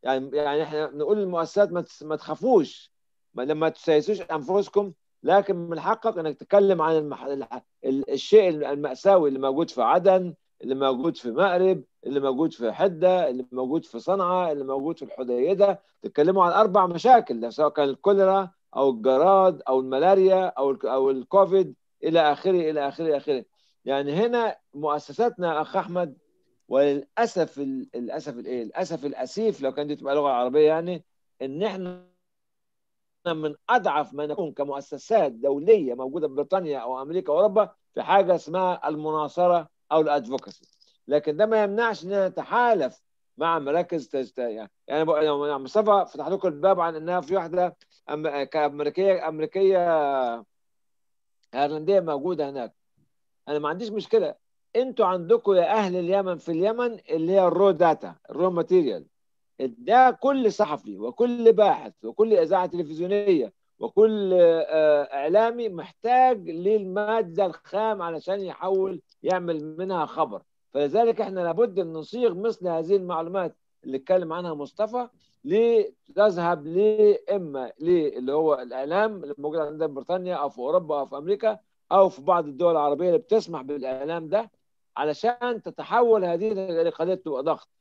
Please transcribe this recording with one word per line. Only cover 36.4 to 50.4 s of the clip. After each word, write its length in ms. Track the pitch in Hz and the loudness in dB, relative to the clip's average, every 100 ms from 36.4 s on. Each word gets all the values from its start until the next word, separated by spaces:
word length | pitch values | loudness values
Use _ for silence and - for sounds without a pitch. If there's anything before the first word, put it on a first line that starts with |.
| 143 190 175 139 | -4 -4 -4 -6
أو 220 | 117 131 | -6 -10
أمريكا 320 | 135 175 165 | -6 -8 -2
وأوروبا 420 | 151 208 202 202 _ _ | 2 2 2 -2 _ _
في 80 | - | -10
حاجة 340 | 123 190 180 170 | 2 2 4 0
اسمها 540 | - 175 185 180 143 | -2 -2 -2 -2 -4
المناصرة 800 | 151 156 156 147 - 180 175 160 _ _ | -6 -4 -4 -4 0 2 2 -2 _ _
أو 100 | 156 | 0
الأدفوكاسي. 640 | 156 147 113 127 - - _ _ _ _ - | 2 0 -2 -8 -8 -20 _ _ _ _ -2
لكن 300 | 147 151 151 | -2 0 0
ده 80 | 214 | 2
ما 180 | 220 | 2
يمنعش 400 | 208 202 233 196 | 0 0 -2 -4
إننا 240 | 170 202 190 | -4 -2 -2
نتحالف 760 | 180 147 208 240 214 135 - _ _ _ - | -4 -4 0 2 2 0 -6 _ _ _ -6
مع 220 | 160 165 | -2 -2
مراكز 480 | 139 160 175 170 123 | 0 -2 -2 -6 -6
تجت-، 300 | 139 123 - | -6 -6 -6
يعني، 340 | 120 110 104 _ - | -8 -8 -14 _ -8
يعني 180 | 147 160 | -4 0
بق-، 120 | 151 | 0
يعني 460 | 156 143 147 139 | 0 0 -2 -4
مصطفى 420 | 131 208 214 208 175 | -4 -2 2 2 2
فتح 140 | - 147 | -6 -6
لكم 200 | 190 190 | -4 -4
الباب 320 | 143 180 185 | 0 2 2
عن 160 | 170 160 | 0 -4
إنها 260 | 160 180 | -4 -6
في 140 | 143 190 | -2 -4
واحدة 420 | 165 175 180 - _ _ - | -2 -2 -2 -4 _ _ -10
أم-، 340 | 151 156 143 | -6 -4 -4
كأمريكية، 840 | 135 160 147 143 147 170 196 185 160 | -4 -2 -2 -2 -4 0 2 2 -2
أمريكية 1160 | 156 156 190 190 185 175 160 147 135 123 117 | -6 -6 0 2 2 2 2 2 0 -2 -6